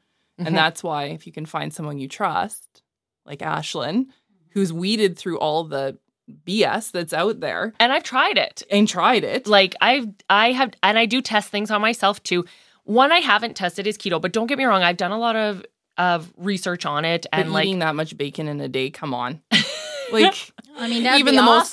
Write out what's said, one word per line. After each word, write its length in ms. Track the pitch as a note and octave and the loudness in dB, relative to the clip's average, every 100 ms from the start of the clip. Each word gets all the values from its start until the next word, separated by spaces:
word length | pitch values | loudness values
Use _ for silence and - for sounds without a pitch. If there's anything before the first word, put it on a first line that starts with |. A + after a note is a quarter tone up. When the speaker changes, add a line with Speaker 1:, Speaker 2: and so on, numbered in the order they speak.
| _ _ _ - | _ _ _ -8
Speaker 1:
Mm-hmm. 80 | E3 | 0
Speaker 2:
And 100 | E3 | 2
that's 260 | D#3+ D#3+ | 2 0
why 220 | F3 D3 | -4 -4
if 220 | C#3+ D#3+ E3+ | -4 -8 -14
you 60 | |
can 140 | D#3 D#3 | -14 -8
find 260 | D#3+ D3+ | -8 -8
someone 260 | D3+ D3+ C#3+ | -8 -8 -8
you 100 | C3+ | -10
trust, 720 | - F#3+ - G#3+ - - _ _ _ _ _ | -4 -2 -2 -4 -8 -18 _ _ _ _ _
like 140 | - D3 | -18 -10
Ashlyn, 680 | D#3 D#3 D#3 E3 C3 G#3 C4 _ _ _ _ | -6 -4 -4 -4 -2 -2 -4 _ _ _ _
who's 220 | G3+ F#3+ | -2 -2
weeded 440 | E3 F#3 A3 G3 E3+ | -2 -2 0 0 -2
through 220 | F#3+ E3 | -6 -2
all 260 | D#3 D#3 | 0 0
the 320 | D#3+ C#3+ C3+ - _ _ - D3 | -2 -4 -6 -8 _ _ -20 -16
B 200 | F3 G#3+ | -4 0
S 260 | D3 G#3 - | 2 0 -4
that's 220 | F3 E3 | -6 -4
out 280 | D#3+ G3 - | 0 0 -2
there 340 | D3+ E2+ A3 A3 | -4 -4 -4 2
Speaker 1:
And 140 | A#3+ | 2
I've 100 | D4+ | 2
tried 360 | - C4 F#4 G#3 | 0 0 2 2
it. 240 | - - - | -2 -6 0
Speaker 2:
and 180 | G3+ G#3 | 2 4
tried 360 | F3+ G3 B3+ | 4 2 4
it. 220 | A#2 B3+ G#3+ | 0 -4 4
Speaker 1:
Like, 280 | G3+ F#3+ - | 4 4 0
I've, 260 | G#3 C#4 A3 - - | 0 0 -2 -6 0
I 220 | G3+ A#3 | 4 4
have, 200 | B3+ B3+ - | 2 -2 0
and 160 | F#3+ A3 | 2 2
I 60 | A3+ | 2
do 140 | A#3+ | 0
test 300 | - G#3+ G3+ | 0 -2 -2
things 200 | G3+ G#3+ | -4 -2
on 120 | G#3 | 0
myself 400 | A3 A#3 G3 G3+ | 0 2 0 0
too. 240 | - F3 F3 - _ _ | -2 -2 -2 -10 _ _
One 280 | - A3+ C#4 | 0 4 6
I 60 | E4+ | 4
haven't 360 | A#3+ G#3 A3+ - | 4 2 0 -4
tested 300 | F3+ F#3 G3 | -6 -4 -4
is 100 | G#3 | -4
keto, 220 | G3 E3 | -2 -2
but 120 | F3+ | -2
don't 140 | A3 A#3 | -2 -2
get 100 | C#4 | 0
me 60 | |
wrong, 180 | C4 F#3+ | 2 4
I've 140 | F3 F3 | 4 2
done 160 | F3+ | -2
a 60 | A3 | -2
lot 180 | A#3 A3 | -2 0
of, 280 | G#3+ F#3+ - _ _ - | -2 -4 -12 _ _ -2
of 340 | F3+ E3+ E3+ - | 0 0 -4 -8
research 480 | F#3 F#3+ F#3 F3 D#3 | -4 -4 -4 -6 -4
on 180 | D3 | -2
it 220 | D#3+ E3+ - | -2 -2 -2
Speaker 2:
But 100 | D#3+ | -2
Speaker 1:
and, 120 | D#3+ | 0
like, 140 | D#3 D#3 | 0 0
Speaker 2:
eating 120 | F#3 | 0
that 140 | D#3+ | -2
much 220 | D3+ D#3 - | -2 -4 -6
bacon 320 | C#3+ D#3+ D3+ | -8 -6 -6
in 120 | C#3+ | -6
a 80 | C#3 | -6
day, 220 | C3 C3 | -4 -4
come 240 | - D3+ | -6 -8
on. 260 | B2 B2 D#3 _ | -6 -6 -8 _
Speaker 1:
<laughs> 0 | G#3+ - - - D5 C5 | -2 -2 -8 -10 -10 -2
Speaker 2:
Like, 400 | A#4 F#4+ - - - - - | 4 4 2 -8 -18 -20 -10
Speaker 3:
I 100 | A#3 | -6
mean, 160 | A#3 | -2
that'd 180 | A#3+ C#4 | 2 4
Speaker 2:
even 120 | C4 | 4
Speaker 3:
be 40 | C4 | 6
Speaker 2:
the 40 | |
most 260 | A#3 A#3 - | 6 6 4